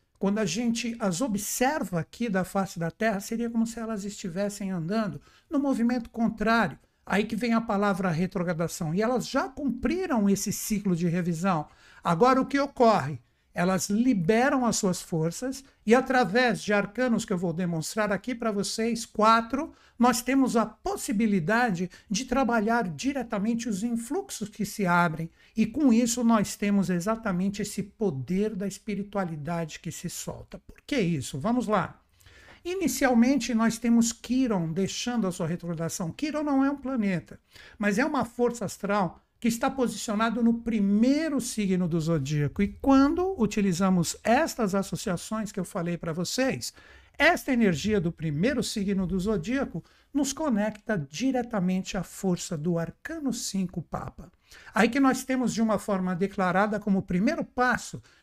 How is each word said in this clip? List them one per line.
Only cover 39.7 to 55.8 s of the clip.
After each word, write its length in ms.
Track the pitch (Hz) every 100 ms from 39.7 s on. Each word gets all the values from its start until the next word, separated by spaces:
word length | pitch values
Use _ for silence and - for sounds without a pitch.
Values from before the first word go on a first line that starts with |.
posicionado 720 | 269 233 - - 208 226 247
no 120 | 233 233
primeiro 840 | 233 226 196 208 247 294 320 277
signo 480 | 233 - 202 185 180
do 100 | 170
zodíaco. 640 | 156 160 135 151 143 -
E 60 | 202 -
quando 600 | 277 269 277 339 370 381
utilizamos 760 | 208 214 202 170 196 180 160 -
estas 540 | 208 254 330 - 208 196
associações 720 | 185 175 208 170 - 220 202
que 80 | -
eu 60 |
falei 340 | 175 196 170 170
pra 140 | 170
vocês, 640 | 160 175 - 262 127 - - - - _ -
esta 360 | 302 349 -
energia 480 | 247 208 147 208 208
do 100 | 165
primeiro 500 | - 160 147 233 262
signo 460 | - 214 196 196 180
do 100 | 190
zodíaco 640 | 202 202 170 269 240 165 - _ _
nos 200 | 277 277
conecta 640 | - 311 208 214 214 - 202
diretamente 960 | 139 151 262 247 233 214 180 185 185 196
à 80 |
força 540 | - - 190 175 - 160
do 200 | 165 170
arcano 540 | 165 - - 330 269
cinco 500 | 233 - 196 180 175
Papa. 480 | - - - - - _ _ - - -
Aí 140 | 226
que 100 | 277
nós 240 | 269 240
temos, 300 | - 262 240
de 80 | 208
uma 180 | 226
forma 340 | 202